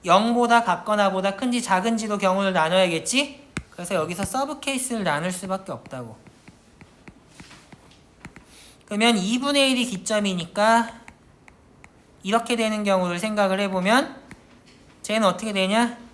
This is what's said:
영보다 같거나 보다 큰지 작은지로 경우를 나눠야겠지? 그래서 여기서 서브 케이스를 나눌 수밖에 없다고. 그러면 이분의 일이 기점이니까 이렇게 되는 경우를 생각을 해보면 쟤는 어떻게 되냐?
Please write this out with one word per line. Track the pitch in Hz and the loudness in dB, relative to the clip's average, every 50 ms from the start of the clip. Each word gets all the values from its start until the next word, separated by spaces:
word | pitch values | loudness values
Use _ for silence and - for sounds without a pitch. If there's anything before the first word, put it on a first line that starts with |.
| - | 4
영보다 | 175 175 196 220 233 240 240 240 226 233 233 - | 4 4 4 4 2 2 2 4 4 4 4 4
같거나 | 185 175 - - - 214 208 202 196 | 2 -2 -2 0 -2 0 2 2 2
보다 | 185 190 190 196 196 | 2 0 -2 -2 -4
큰지 | - 262 247 240 240 | -2 -4 -2 -2 -2
작은지로 | 233 - 196 185 185 226 233 214 220 214 208 202 | 0 0 0 0 2 0 -2 -2 -2 -4 -4 0
경우를 | 196 185 185 196 196 190 | 2 2 2 2 0 0
나눠야겠지? | 185 180 160 160 180 190 190 180 165 160 165 - - 269 285 277 - - - - - - - - | 2 2 0 2 4 2 2 2 0 -4 -4 0 0 0 0 -2 -8 -20 -20 -14 -14 -14 -14 -12
그래서 | - - 175 - 196 | -16 -12 -8 -4 -2
여기서 | 170 156 160 175 175 196 | -2 -2 -2 -4 -4 -4
서브 | 185 - 262 277 277 302 285 | -4 -2 -4 -4 -4 -6 -8
케이스를 | - 285 269 254 262 - 240 220 | -6 -4 -4 -4 -4 -4 -4 -2
나눌 | 196 170 147 147 165 185 | -2 -2 -2 -2 -2 -4
수밖에 | 180 - - 185 190 190 190 - | -6 -6 -6 -6 -6 -6 -6 -10
없다고. | 139 117 - - 135 131 123 113 110 - - - - - _ - - - _ - - _ - - - - - - - - - - - - - - - - - - - - - - - - - - _ _ - - - - - - - - - - - - - | -12 -12 -12 -14 -14 -12 -12 -14 -16 -20 -20 -20 -20 -20 _ -20 -20 -20 _ -20 -20 _ -20 -20 -20 -20 -20 -20 -20 -20 -20 -20 -20 -20 -20 -20 -20 -20 -20 -20 -20 -20 -20 -20 -20 -20 -20 -20 _ _ -20 -20 -20 -20 -20 -20 -20 -20 -20 -20 -20 -20 -12
그러면 | - 208 202 226 240 233 | -6 -2 2 4 4 4
이분의 | 202 180 196 233 254 269 285 285 285 269 262 | 2 2 0 -2 0 0 0 2 2 4 4
일이 | 262 247 240 | 2 0 0
기점이니까 | 247 214 180 - - 220 214 208 196 185 180 165 170 - 208 208 220 226 233 233 - - - - - - _ _ - - _ _ - - _ _ _ - - - - _ _ _ _ _ _ | -2 -4 -8 -4 -2 -2 0 0 0 -2 -2 -6 -6 -2 2 4 4 4 4 2 0 -8 -18 -20 -20 -20 _ _ -20 -20 _ _ -20 -20 _ _ _ -20 -20 -20 -20 _ _ _ _ _ _
이렇게 | - 196 208 233 226 - 240 | -4 0 0 0 0 0 -2
되는 | 226 226 214 214 214 208 | 0 0 -2 -2 -2 0
경우를 | 202 196 185 180 175 175 175 | 2 2 2 2 0 -2 -4
생각을 | 202 220 214 208 202 190 190 196 | -4 -4 0 2 2 2 2 0
해보면 | 202 196 190 185 180 196 226 262 320 - - - - - - - - _ - - _ - - - - - - _ | -2 -2 -2 0 2 4 4 2 2 0 -10 -18 -20 -20 -20 -20 -20 _ -20 -20 _ -20 -20 -20 -20 -20 -20 _
쟤는 | - - 214 220 220 | -6 -4 -2 2 2
어떻게 | 185 175 - 220 220 | 2 2 0 -6 -4
되냐? | 202 196 190 185 202 226 240 240 240 - - - | -2 0 0 2 2 2 2 0 -2 -10 -18 -20